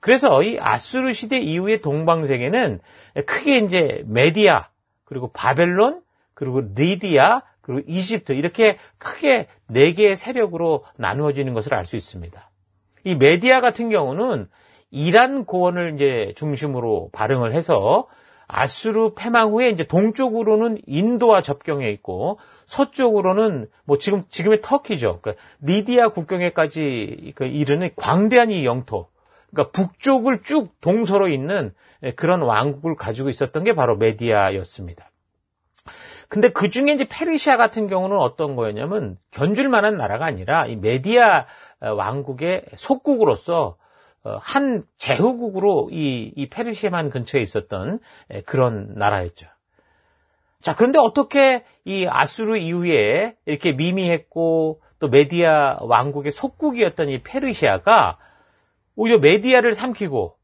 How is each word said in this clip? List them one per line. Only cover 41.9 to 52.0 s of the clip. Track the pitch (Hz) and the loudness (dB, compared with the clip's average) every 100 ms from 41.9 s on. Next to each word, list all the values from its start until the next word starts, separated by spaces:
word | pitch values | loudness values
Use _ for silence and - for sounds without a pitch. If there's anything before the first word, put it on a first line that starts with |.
| 104 98 131 139 127 160 185 - - | -4 -4 -6 -8 -8 -4 -6 -8 -20
속국으로서, | - 262 - 262 208 110 - 170 123 82 _ _ _ _ | -4 -4 0 2 2 0 -2 -2 -2 -6 _ _ _ _
어, | - 104 | -12 -12
한 | - 277 277 226 - _ | -4 -2 0 -4 -6 _
제후국으로 | - 131 208 240 233 190 202 175 - | -4 0 2 0 -6 -2 0 2 -2
이, | 165 147 127 110 - | -4 -4 -4 -8 -10
이 | 139 | -10
페르시아만 | - 233 208 208 175 151 | -8 -8 -4 -4 -4 -4
근처에 | 127 120 139 | -6 -4 -2
있었던, | 104 110 - 98 101 220 _ - _ | -2 -6 -6 -8 -6 -8 _ -20 _
에, | - | -16
그런 | - 135 127 110 101 | -6 0 0 -2 -10
나라였죠. | 101 101 101 87 - 87 _ _ _ _ _ _ _ _ _ _ _ | -2 0 0 -4 -12 -20 _ _ _ _ _ _ _ _ _ _ _
자, | - 151 | -6 0
그런데 | 240 294 | 2 4
어떻게 | 269 - 277 277 269 254 _ _ | 4 2 0 2 4 2 _ _
이 | - 190 | -10 -4